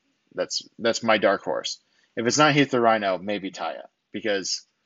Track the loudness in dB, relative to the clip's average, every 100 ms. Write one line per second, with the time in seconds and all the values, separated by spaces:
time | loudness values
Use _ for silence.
0 | _ _ _ -6 -6 -6 -10 -4 -2 0
1 | 2 2 4 2 -2 -6 -6 -12 _ _
2 | _ -4 0 4 4 4 2 4 4 4
3 | 2 -2 -4 -6 -6 -8 -8 -8 -14 _
4 | _ -6 -2 -2 -4 -8 -10 _